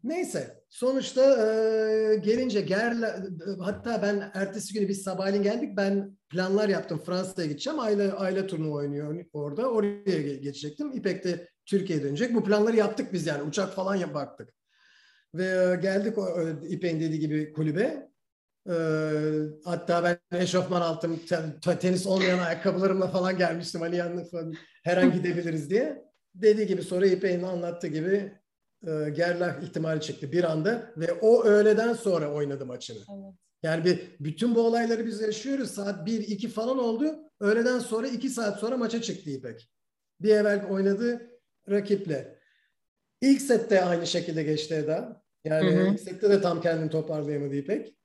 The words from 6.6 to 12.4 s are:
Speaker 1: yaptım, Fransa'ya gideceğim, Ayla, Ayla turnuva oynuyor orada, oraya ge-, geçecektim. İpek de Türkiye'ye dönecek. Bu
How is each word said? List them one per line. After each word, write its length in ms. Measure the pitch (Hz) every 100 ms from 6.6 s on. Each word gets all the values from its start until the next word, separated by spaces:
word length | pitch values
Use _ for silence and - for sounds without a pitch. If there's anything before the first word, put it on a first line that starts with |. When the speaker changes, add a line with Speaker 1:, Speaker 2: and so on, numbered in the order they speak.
| 208
Speaker 1:
yaptım, 320 | 175 - 165
Fransa'ya 420 | - 180 185 - 156
gideceğim, 320 | 151 269 311
Ayla, 380 | 226 202 196 196
Ayla 300 | 190 190 185
turnuva 280 | 160 156
oynuyor 500 | 147 143 143 151 165 175
orada, 360 | 151 147 143 254
oraya 340 | 226 202 202
ge-, 360 | 196 160 143 135
geçecektim. 520 | 139 139 151 - 294
İpek 320 | 254 190 180
de 240 | 180 170 - _
Türkiye'ye 400 | - 196 170 156
dönecek. 300 | 139 143 247
Bu 80 | 233